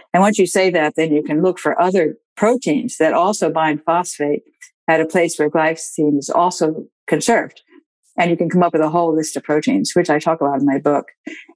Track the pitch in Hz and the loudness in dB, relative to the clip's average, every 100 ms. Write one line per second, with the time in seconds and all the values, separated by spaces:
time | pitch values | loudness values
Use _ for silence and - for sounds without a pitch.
0 | - 175 202 214 180 202 185 170 151 151 | -2 2 2 2 2 2 2 2 0 0
1 | 160 151 147 156 180 175 151 - 180 185 | 0 0 0 0 0 0 -2 0 0 2
2 | 151 - _ - 214 247 180 139 120 - | -2 -4 _ -2 0 2 0 -2 -2 -2
3 | 160 120 190 214 165 160 156 151 - 170 | 0 2 0 0 -2 0 -2 -2 0 -2
4 | 175 - 147 147 - _ - _ - 160 | -2 -4 -4 -4 -6 _ -20 _ 0 0
5 | 160 180 170 - 151 160 156 160 - - | 2 0 0 0 -2 0 0 -2 -8 -2
6 | 151 143 139 - 175 - 156 160 - _ | 0 0 0 0 0 0 -4 -4 -12 _
7 | - 151 - 226 - - _ - _ _ | -4 -2 2 0 -2 -10 _ -20 _ _
8 | _ - 170 165 170 180 175 165 156 170 | _ -4 0 0 0 2 2 2 0 0
9 | 165 160 156 139 - 151 247 - - 180 | 0 0 -2 -6 -2 -2 0 0 0 0
10 | 170 151 165 160 143 139 143 139 147 143 | 2 0 0 0 0 0 0 0 0 0
11 | - - - - - | -4 -14 -18 -18 -18